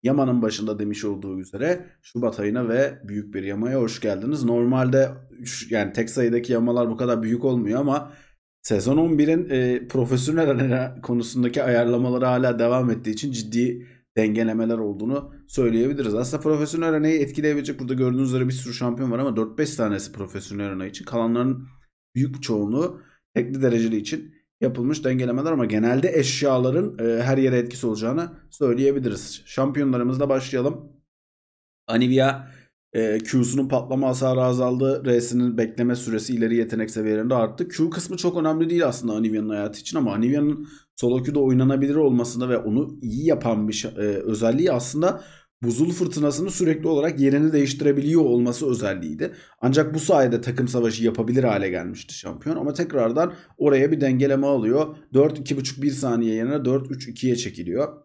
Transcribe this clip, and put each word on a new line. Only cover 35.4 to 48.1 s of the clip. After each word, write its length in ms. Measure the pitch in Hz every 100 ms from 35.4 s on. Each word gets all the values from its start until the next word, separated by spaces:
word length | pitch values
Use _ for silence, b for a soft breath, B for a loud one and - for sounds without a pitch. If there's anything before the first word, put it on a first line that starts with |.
| 123 117
bekleme 380 | 113 113 120 123
süresi 380 | 120 110 107
ileri 220 | 123 113 117
yetenek 340 | 113 113 107
seviyelerinde 440 | 113 107 107 113
arttı. 340 | 127 110 - 175
Q 220 | - 160
kısmı 260 | 165 - 185
çok 200 | 175 175
önemli 340 | 156 156 165
değil 160 | 170 147
aslında 260 | 127 120
Anivia'nın 380 | 107 113 110 107
hayatı 300 | 107 104 104
için 180 | - 160
ama 140 | 120
Anivia'nın 560 | 101 117 147 147 151 B B B -
solo 260 | 120 127
Q'da 180 | 123 147
oynanabilir 540 | 135 127 131 135 139
olmasında 540 | 147 147 123 120 120 127
ve 100 | 120
onu 400 | 107 113 151 -
iyi 240 | 120 113 160
yapan 420 | 143 120 107 107
bir 40 |
şa-, 280 | 104 113 -
e, 40 | 104 98
özelliği 500 | - 107 113 131 180
aslında 520 | 127 127 147 175 - B B B _
buzul 280 | 120 113 165
fırtınasının 580 | 175 175 151 147 139 190
sürekli 400 | - 170 156 165
olarak 320 | 151 156 139
yerini 320 | 139 139 156
değiştirebiliyor 680 | 151 139 131 147 143 143